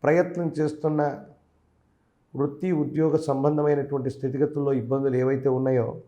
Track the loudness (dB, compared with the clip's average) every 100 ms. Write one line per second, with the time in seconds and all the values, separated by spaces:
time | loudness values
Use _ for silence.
0 | 2 2 2 0 -4 -2 -4 -2 -2 0
1 | -2 -2 -14 -20 _ _ _ _ _ _
2 | _ _ _ -4 -4 -2 -2 0 0 0
3 | 2 2 0 0 2 2 2 2 0 -4
4 | -4 -4 -4 0 0 0 0 0 0 0
5 | 0 2 2 2 2 2 2 2 0 -4